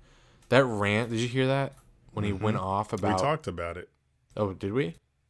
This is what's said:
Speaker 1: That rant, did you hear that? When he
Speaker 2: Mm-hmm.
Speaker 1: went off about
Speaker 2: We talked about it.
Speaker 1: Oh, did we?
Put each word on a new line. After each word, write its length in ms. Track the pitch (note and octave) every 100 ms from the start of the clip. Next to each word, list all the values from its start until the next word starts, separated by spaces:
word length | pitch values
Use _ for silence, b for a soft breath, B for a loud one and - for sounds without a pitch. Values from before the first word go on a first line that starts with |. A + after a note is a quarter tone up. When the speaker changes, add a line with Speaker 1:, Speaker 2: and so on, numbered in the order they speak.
| b b b b -
Speaker 1:
That 140 | B2+
rant, 460 | C3 G#2 G2+ G#2 A#2
did 100 | A2+
you 80 | A#2+
hear 200 | C3 C3
that? 260 | C3+ C3+ - - _ -
When 100 | -
he 80 | G#2
Speaker 2:
Mm-hmm. 120 | G2
Speaker 1:
went 140 | G#2+ G#2+
off 360 | F#2+ G2 G#2+
about 220 | G2+ F#2+ F#2
Speaker 2:
We 40 |
talked 260 | C3+ D3+ -
about 300 | E2+ E2+ F2
it. 120 | - _ _ _ _ -
Speaker 1:
Oh, 160 | G2+
did 200 | F2+ G2
we? 220 | A#2 D#3+ - _ _ _